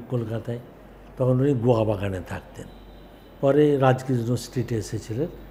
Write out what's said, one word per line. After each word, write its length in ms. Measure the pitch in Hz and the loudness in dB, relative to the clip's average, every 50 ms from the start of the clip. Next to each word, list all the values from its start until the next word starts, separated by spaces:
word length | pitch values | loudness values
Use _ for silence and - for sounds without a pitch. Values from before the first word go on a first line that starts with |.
| 117 - | -6 -4
কলকাতায়, 480 | 131 120 117 107 113 113 107 - 117 120 - - - - - - - - - - - | -4 -4 -4 -4 -6 -6 -6 -8 -8 -10 -10 -16 -20 -20 -20 -20 -20 -20 -20 -20 -4
তখন 240 | - 131 123 127 127 | 0 2 2 4 4
উনি 140 | 131 143 143 | 4 2 2
গোয়া 300 | 123 110 123 120 110 107 | 2 4 4 4 4 4
বাগানে 360 | 104 107 95 98 98 95 92 90 - | 2 0 -2 -2 -4 -4 -6 -8 -8
থাকতেন। 380 | 98 82 - - - - - - - - - - - - - - - - - - - - | -10 -12 -12 -14 -16 -16 -16 -16 -18 -20 -20 -20 -20 -20 -20 -20 -20 -20 -20 -20 -10 -2
পরে 380 | - 139 139 147 151 147 143 131 | 0 2 4 6 4 4 4 4
রাজকৃষ্ণ 580 | 135 131 127 131 - - 131 120 113 117 123 | 4 4 4 4 0 -2 -2 0 0 -2 -2
স্ট্রিটে 400 | 113 - - - 131 113 - 117 | -2 -4 -6 -6 -6 -4 -2 -4
এসেছিলেন 520 | 110 98 - - 101 - - 107 120 156 180 - - - - | -4 -4 -6 -8 -10 -8 -8 -6 -6 -6 -6 -8 -14 -18 -20